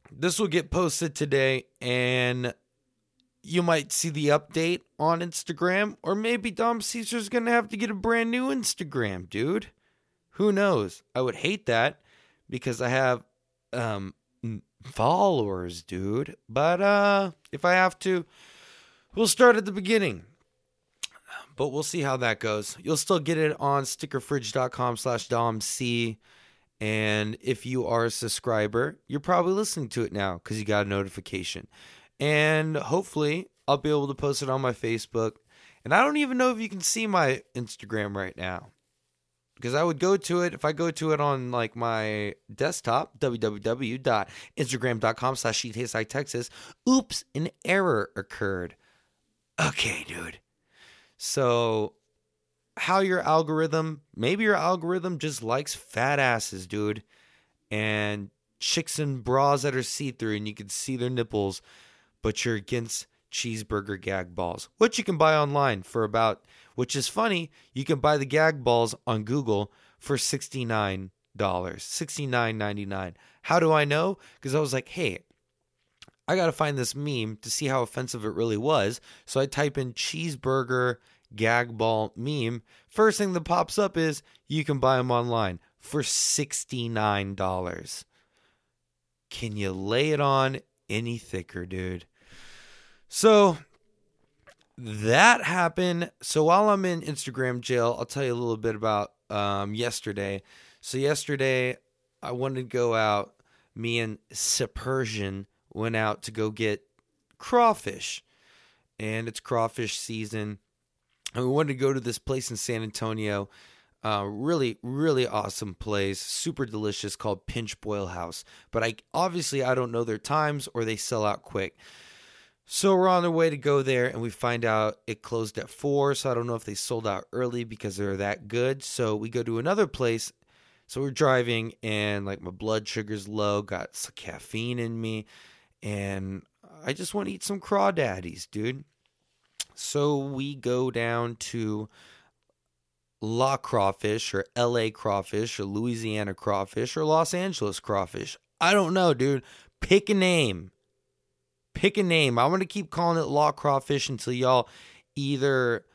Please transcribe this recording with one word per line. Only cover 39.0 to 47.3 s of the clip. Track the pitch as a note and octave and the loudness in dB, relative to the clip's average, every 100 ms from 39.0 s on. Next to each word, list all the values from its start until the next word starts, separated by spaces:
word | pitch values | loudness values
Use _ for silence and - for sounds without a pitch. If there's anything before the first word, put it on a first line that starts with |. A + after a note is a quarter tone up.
| _ _ _ _ _ - | _ _ _ _ _ -10
'Cause | A#2+ | -4
I | C#3 | 0
would | E3+ D3 | 0 2
go | F3+ G3 | 2 2
to | - F3 | 2 0
it, | F3 | 0
if | - | 0
I | D3+ | -2
go | D#3 E3+ | 0 -2
to | - D#3+ | -2 0
it | D3+ | 2
on, | D3 C3+ B2 | 2 0 -2
like, | B2 A2+ A#2+ | -2 -2 -2
my | A#2 A2 G#2+ G#2+ G#2 - - | -2 0 -2 -2 -4 -8 -14
desktop, | G#2+ C#3+ - - A#2+ - - | -4 -2 -2 0 0 -2 -2
w | C#3 A#2 | -2 0
w | G#2+ G#2 | -2 -2
w | G#2+ B2 A#2+ B2+ | -2 -2 -4 -2
dot | C3 G#2+ F#2+ - - - | 0 0 0 -8 -12 -6
instagram | B2+ B2 B2+ A#2 | -4 -2 0 0
dot | A2 A#2 | 0 0
com | B2+ C3+ | -2 0
slash | A#2 A2+ | -2 -2
she | A#2+ | -4
tastes | A2 B2 | -6 -6
like | A2+ A2 | -4 -4
Texas, | C3 D3 A#2+ A#2+ - - - - | -4 -4 -6 -8 -12 -20 -4 2
oops, | C4 - - - | 4 2 -6 -6